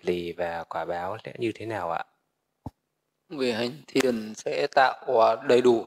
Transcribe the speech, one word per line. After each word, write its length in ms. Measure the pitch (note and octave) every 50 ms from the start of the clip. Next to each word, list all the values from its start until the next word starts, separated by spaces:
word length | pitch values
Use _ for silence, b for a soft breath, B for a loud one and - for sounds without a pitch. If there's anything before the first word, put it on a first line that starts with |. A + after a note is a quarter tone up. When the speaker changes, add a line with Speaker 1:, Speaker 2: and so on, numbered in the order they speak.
| -
Speaker 1:
gì 280 | F2+ F2+ F2 F2 E2+
và 320 | E2 - F2 E2+ E2+ E2+ E2 -
quả 160 | - E2+ E2
báo 320 | E2 F2 F2 F2 F#2 G#2+ A2 -
sẽ 100 | - -
như 140 | - A#2+ A2 G2+
thế 100 | - G#2+
nào 260 | A2+ A2 G2 F2 E2+
ạ? 120 | E2 - - - _ _ _ _ _ _ _ _ _ _ - - - _ _ _ _ _ _ _ _ _ _ _
Speaker 2:
Người 240 | F3 C#3 B2+ B2 A2+
hành 180 | A2 A#2+ A#2+ D3+ C#3+ -
thiền 460 | - - C3+ C3 B2+ A#2+ A2 G#2+ G#2+ A2
sẽ 320 | - - - C#3+ C#3+ C#3+ - -
tạo, 440 | C#3+ C3 B2+ - - - D3 B2+ A2+
à, 160 | A2 A2+ A2+ A2+ -
đầy 140 | C3 B2 B2
đủ 240 | B2 B2 A#2 A2+ -